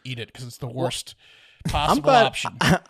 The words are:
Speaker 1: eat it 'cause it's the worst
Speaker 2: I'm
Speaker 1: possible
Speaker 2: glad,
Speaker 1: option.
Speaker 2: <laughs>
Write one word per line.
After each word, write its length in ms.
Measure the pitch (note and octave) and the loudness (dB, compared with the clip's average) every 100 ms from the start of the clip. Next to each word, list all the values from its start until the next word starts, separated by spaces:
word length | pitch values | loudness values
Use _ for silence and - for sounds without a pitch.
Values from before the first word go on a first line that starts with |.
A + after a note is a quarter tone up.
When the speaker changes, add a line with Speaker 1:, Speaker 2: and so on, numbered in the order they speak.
Speaker 1:
eat 140 | B2+ B2 | -12 -10
it 120 | A2 | -12
'cause 140 | - B2 | -14 -16
it's 120 | - | -12
the 100 | B2 | -10
worst 480 | B2 B2+ - - - _ _ _ _ - | -4 -4 -4 -10 -18 _ _ _ _ -4
Speaker 2:
I'm 40 | |
Speaker 1:
possible 300 | D3+ D3+ A#3+ | 0 2 2
Speaker 2:
glad, 240 | - B3+ E3+ | 4 4 4
Speaker 1:
option. 300 | - - - | 0 -8 -2
Speaker 2:
<laughs> 180 | - F3+ - | 2 2 4